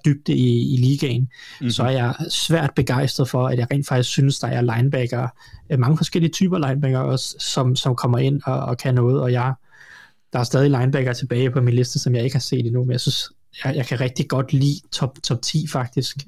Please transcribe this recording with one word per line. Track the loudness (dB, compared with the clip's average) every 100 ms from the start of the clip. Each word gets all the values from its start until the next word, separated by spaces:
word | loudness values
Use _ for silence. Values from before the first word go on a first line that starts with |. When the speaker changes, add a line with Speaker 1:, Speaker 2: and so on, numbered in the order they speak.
Speaker 1:
dybde | 0 0 0
i, | 2 2 2 2
i | 2
ligaen, | 2 2 0 -2 -2 -6 -20 -6
Speaker 2:
Mhm. | -4
Speaker 1:
så | 0
er | 0
jeg | 2 0 -2 -6
svært | -4 0 2 2 0
begejstret | 0 0 0 0 -2
for, | 0 0
at | 0
jeg | 0
rent | -2 0
faktisk | 0 0
synes, | 2 2 2
der | -2
er | 0
linebacker, | 0 2 2 0 -2 -2 -4 -8 -20 -18 -4
øh, | 0
mange | 2 2
forskellige | 0 0 0
typer | 2 0 2 0
linebacker | 0 0 0
også, | 0 -2 -4 -8
som, | -4 0 2 2
som | 0 0
kommer | 0 2
ind | 2 0 -2
og, | -4
og | -4 -4
kan | 0
noget, | 2 2 2
og | 0
jeg, | 0 0 -4 _ -20 -20 -20 -20 _ _
der | -4
er |
stadig | 0 2 4
linebacker | 4 2 2 0
tilbage | -2 -2 0 0
på | 2
min | 2
liste, | 2 0 -2
som | 0
jeg | 0
ikke | 0 -2
har |
set | -2 -2 0
endnu, | 0
men | 0
jeg | -2
synes, | -2 -4 -6 -12 _ -8
jeg, | -4 -4
jeg | -2
kan | -2
rigtig | -2 -2 -2
godt | -2 0
lide | 2 2 0 -6
top, | -6 -6 -4
top | -4 -4
ti | -2 -4 -2
faktisk, | -4 -4 -4 -4 -6